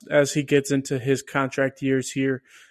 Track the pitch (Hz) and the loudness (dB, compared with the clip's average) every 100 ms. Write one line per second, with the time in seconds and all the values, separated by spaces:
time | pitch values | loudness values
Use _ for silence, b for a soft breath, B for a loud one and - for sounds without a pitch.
0 | - 147 139 156 139 143 139 139 135 - | 0 2 2 0 2 2 2 -2 -2 -4
1 | 127 127 - 143 131 - 135 - 135 135 | 0 -2 -2 -2 -2 0 -2 -2 -2 -2
2 | 127 139 135 131 _ b b | -2 -4 -2 -4 _ b b